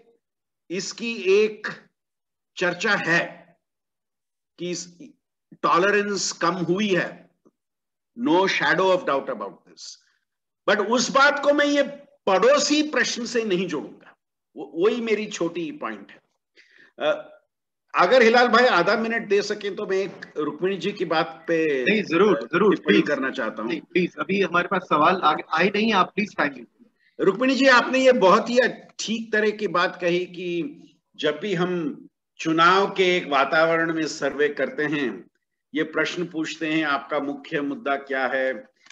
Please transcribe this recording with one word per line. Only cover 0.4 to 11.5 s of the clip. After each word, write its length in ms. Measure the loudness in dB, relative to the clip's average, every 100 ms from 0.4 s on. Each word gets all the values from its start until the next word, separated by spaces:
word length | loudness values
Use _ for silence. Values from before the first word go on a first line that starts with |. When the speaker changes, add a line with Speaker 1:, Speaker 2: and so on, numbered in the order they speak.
| _ _ -12
Speaker 1:
इसकी 720 | -10 -10 -8 -8 -4 2 4
एक 240 | 2 -2 -12 -12 _ _ _ _ _ _ _ -4
चर्चा 380 | -4 -2 -2 -2
है 640 | 0 0 -2 -10 -20 _ _ _ _ _ _ _ _ _ _ -12
कि 120 | -8
इस 260 | -8 -12 -18 -20 _ _ _ _ -4
tolerance 680 | 0 2 4 2 0 -4 -6
कम 220 | -4 -2
हुई 420 | -2 -2 0 0 0
है, 340 | -2 -8 -20 _ _ _ _ _ _ _ _ -4
no 180 | 0 2
shadow 600 | 2 0 0 2 2 2
of 20 |
doubt 260 | 0 -4 -4
about 460 | -10 -12 -16 _
this। 300 | -20 -20 -20 _ _ _ _ _ _ -2
But 180 | 0 0
उस 240 | 0 2
बात 280 | 4 4 2
को 140 | 2